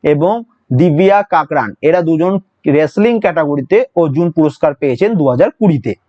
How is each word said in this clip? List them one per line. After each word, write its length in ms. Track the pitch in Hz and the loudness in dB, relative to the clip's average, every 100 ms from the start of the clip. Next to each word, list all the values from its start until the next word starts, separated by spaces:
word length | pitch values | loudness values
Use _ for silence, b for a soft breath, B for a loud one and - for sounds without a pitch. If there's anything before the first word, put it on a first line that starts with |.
| 147 | 0
এবং 200 | 147 170 233 233 _ _ 127 | 0 0 -2 -8 _ _ 0
দিব্যা 380 | 175 147 190 202 196 | 2 2 2 2 2
কাকরান, 380 | 165 147 147 110 - 147 | -2 -2 -4 -4 -2 0
এরা 120 | 180 165 | 0 0
দুজন 240 | 160 175 196 _ _ 151 143 | -2 0 -2 _ _ -2 0
রেসলিং 380 | 151 - 220 233 | 0 0 0 0
ক্যাটাগরিতে 540 | 202 160 151 143 127 208 254 - | -2 -2 -2 -4 0 0 0 -2
অর্জুন 240 | 160 139 175 165 | 0 0 -2 0
পুরস্কার 360 | 151 - 156 143 | -2 0 -4 -2
পেয়েছেন 300 | 143 123 202 214 | -4 -2 -2 0
দু 60 | 139 | 0
হাজার 180 | 123 190 _ | 2 0 _
কুড়িতে। 340 | 214 147 107 98 | 0 0 -4 -10